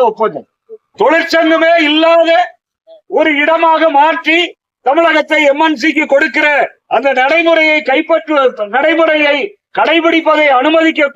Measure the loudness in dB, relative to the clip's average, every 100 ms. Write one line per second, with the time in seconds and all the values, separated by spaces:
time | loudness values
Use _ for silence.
0 | 0 0 -4 -6 -16 _ -20 -20 _ -2
1 | 0 0 0 0 0 2 2 2 0 0
2 | 2 2 2 0 -2 -8 _ _ _ -20
3 | -6 -2 -2 0 0 0 2 2 2 2
4 | 2 0 -2 -2 -2 -8 _ _ -2 0
5 | 2 0 0 0 0 0 0 -2 -2 -2
6 | 0 0 0 -2 0 0 -4 _ -6 -2
7 | 0 0 0 0 2 2 0 -2 -2 -4
8 | -2 -2 -2 0 0 -2 -6 -2 0 0
9 | 0 0 0 -2 -6 -12 _ -4 -2 0
10 | 0 0 0 2 2 2 2 2 0 0
11 | -4